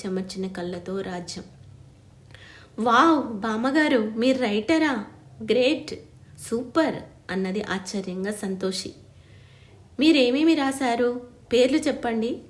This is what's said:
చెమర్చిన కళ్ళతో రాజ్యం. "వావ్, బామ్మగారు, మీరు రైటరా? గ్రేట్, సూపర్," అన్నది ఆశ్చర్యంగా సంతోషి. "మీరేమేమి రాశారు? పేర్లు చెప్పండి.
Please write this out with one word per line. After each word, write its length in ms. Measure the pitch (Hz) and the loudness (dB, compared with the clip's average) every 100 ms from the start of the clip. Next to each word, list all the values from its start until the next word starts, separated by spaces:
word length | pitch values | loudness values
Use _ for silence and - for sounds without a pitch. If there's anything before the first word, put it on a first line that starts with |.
| 196 | -6
చెమర్చిన 420 | 185 190 190 190 | -6 -6 -8 -8
కళ్ళతో 520 | 185 175 180 175 196 | -6 -8 -8 -8 -8
రాజ్యం. 440 | 185 180 170 - - - - - - - - - - - - - - - | -6 -8 -10 -14 -16 -20 -20 -20 -20 -20 -20 -20 -20 -20 -20 -20 -18 -4
"వావ్, 560 | 233 233 330 302 226 | 2 6 6 4 0
బామ్మగారు, 800 | 214 226 220 262 302 302 262 214 220 | -6 -4 -2 0 2 4 2 0 0
మీరు 220 | 254 254 | 2 2
రైటరా? 640 | 233 208 214 320 311 240 202 - - - | 0 0 0 2 2 -2 -6 -16 -20 -14
గ్రేట్, 520 | 220 226 254 311 - - - - - - - | 0 2 2 0 -4 -12 -14 -20 -20 -18 -6
సూపర్," 440 | 233 262 330 302 - - - - | -6 -2 0 0 -2 -12 -18 -8
అన్నది 320 | 190 190 202 | -4 -2 -4
ఆశ్చర్యంగా 680 | - 185 190 202 185 185 190 | -4 -8 -6 -8 -6 -6 -6
సంతోషి. 640 | 214 196 190 190 190 - - - - - - - - - - - - | -6 -6 -4 -4 -4 -8 -14 -20 -20 -20 -20 -20 -20 -20 -20 -16 2
"మీరేమేమి 540 | 302 294 247 269 320 | 4 6 4 4 4
రాశారు? 680 | 311 269 269 254 240 240 247 - - - | 4 2 0 0 2 0 -2 -8 -20 0
పేర్లు 260 | 240 254 302 | 4 4 4
చెప్పండి. 600 | 294 - 240 226 233 - - | 0 -2 -2 -2 -2 -4 -10